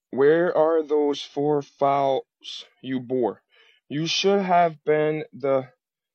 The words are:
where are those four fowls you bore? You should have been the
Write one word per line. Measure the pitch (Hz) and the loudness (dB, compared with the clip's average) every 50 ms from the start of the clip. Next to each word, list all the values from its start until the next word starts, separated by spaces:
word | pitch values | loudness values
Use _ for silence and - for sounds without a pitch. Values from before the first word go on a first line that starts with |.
| _ _ | _ _
where | - 117 139 143 156 165 175 180 - | 0 2 4 6 6 4 2 2 2
are | - 156 160 165 160 156 | 2 2 2 2 0 0
those | 143 151 151 147 143 143 143 - | 0 0 0 2 0 -2 -4 -8
four | - - 147 143 147 151 147 143 | -10 -6 -4 -2 0 -2 -2 -4
fowls | - _ _ 139 139 139 143 139 135 135 131 - _ _ _ - - - - - - _ _ - | -6 _ _ 0 0 2 2 0 0 0 -2 -4 _ _ _ -18 -18 -16 -16 -18 -20 _ _ -10
you | 127 131 127 | -8 -8 -8
bore? | 127 117 131 131 120 104 101 - _ _ _ _ _ _ _ _ _ _ | -6 -4 -2 -2 -2 -2 -4 -6 _ _ _ _ _ _ _ _ _ _
You | 131 147 160 | -8 -6 -4
should | 165 - - - 196 196 202 196 | -4 -4 -2 0 0 0 0 0
have | 185 180 175 175 170 160 147 _ | 0 2 2 2 0 -2 -4 _
been | - 151 151 151 151 156 156 151 - - | -2 0 0 0 -2 -2 -4 -8 -12 -12
the | 127 127 139 135 131 131 131 _ _ _ _ _ _ _ _ | -6 -2 -2 -2 -2 -2 -6 _ _ _ _ _ _ _ _